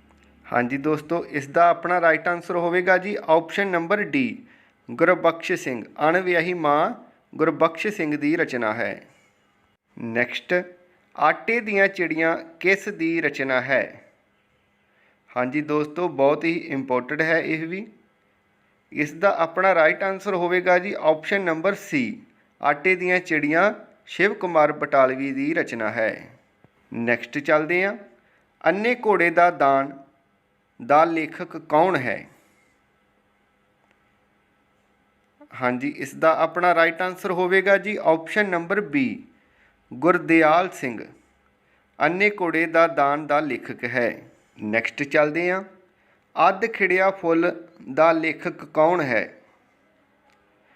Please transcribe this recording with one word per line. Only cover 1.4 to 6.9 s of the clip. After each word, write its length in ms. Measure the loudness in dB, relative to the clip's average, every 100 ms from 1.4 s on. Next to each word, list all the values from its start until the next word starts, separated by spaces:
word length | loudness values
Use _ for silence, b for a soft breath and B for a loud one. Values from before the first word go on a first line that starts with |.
| -4
ਦਾ 220 | 2 4
ਆਪਣਾ 320 | 4 0 0
ਰਾਈਟ 260 | 2 2 0
ਆਨਸਰ 280 | -6 -4 -2
ਹੋਵੇਗਾ 420 | 0 0 2 2
ਜੀ 200 | 0 -8 2
ਆਪਸ਼ਨ 380 | 2 2 -4 -2
ਨੰਬਰ 360 | -2 0 -2
ਡੀ, 420 | 0 -2 -2 -4 b b b b -14
ਗੁਰਬਖਸ਼ 640 | 0 2 4 2 0 -4
ਸਿੰਘ। 300 | -4 -4 -8 -10 0 2
ਅਣਵਿਆਹੀ 460 | 2 2 0 0
ਮਾਂ 400 | -2 2 2 2